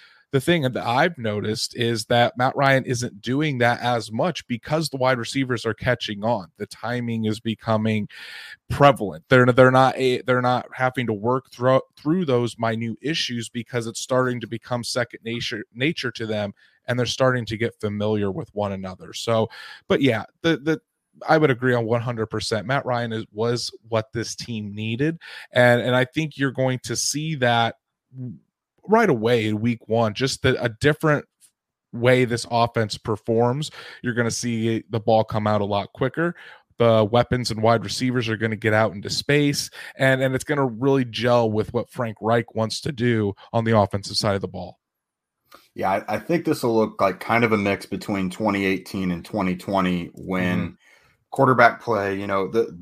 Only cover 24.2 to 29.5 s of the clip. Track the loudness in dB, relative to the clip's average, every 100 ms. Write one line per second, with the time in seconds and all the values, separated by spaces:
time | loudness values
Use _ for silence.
24.2 | -8 -10 -10 -8 -8 -8 -6 -2 -4 -4
25.2 | -12 -20 -4 2 4 4 2 0 0 -2
26.2 | -6 -4 -4 -2 -2 -4 -6 -6 -4 -4
27.2 | -6 -2 2 2 0 -2 _ _ _ -14
28.2 | -14 -14 _ _ _ _ 0 2 4 2
29.2 | 2 2 2